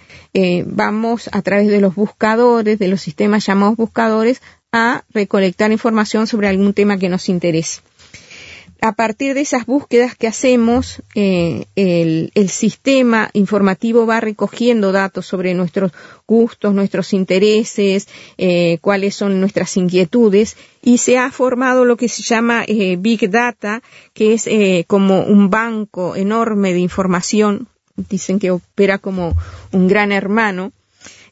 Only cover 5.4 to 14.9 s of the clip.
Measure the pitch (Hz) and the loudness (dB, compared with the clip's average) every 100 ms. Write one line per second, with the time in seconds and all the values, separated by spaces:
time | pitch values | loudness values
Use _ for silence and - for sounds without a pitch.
5.4 | 190 175 214 220 233 220 214 220 220 226 | 0 0 0 0 0 0 0 -2 -2 0
6.4 | 202 190 202 202 202 196 185 180 - 180 | 0 2 2 2 0 0 -2 -2 -2 -2
7.4 | 175 160 160 - _ _ - - - - | 0 -2 -4 -10 _ _ -20 -20 -20 -20
8.4 | - - - _ 220 208 220 214 277 269 | -20 -20 -20 _ -4 -2 -4 -2 -4 -2
9.4 | 294 277 233 277 - 240 247 - 220 - | -2 -4 -2 -4 0 0 0 -2 -6 0
10.4 | 254 247 226 247 254 - - - 196 180 | 2 2 2 0 -2 -10 -8 -2 0 0
11.4 | 170 139 - - 185 170 165 160 - 208 | 0 -4 -6 -2 0 2 0 0 -2 0
12.4 | 185 - 220 - 269 269 240 226 214 214 | 0 0 -2 -2 0 2 4 2 0 -2
13.4 | 190 202 196 190 226 233 226 226 214 208 | 0 2 0 0 0 2 2 0 -4 -4
14.4 | 202 - 240 226 196 | -6 -2 0 2 2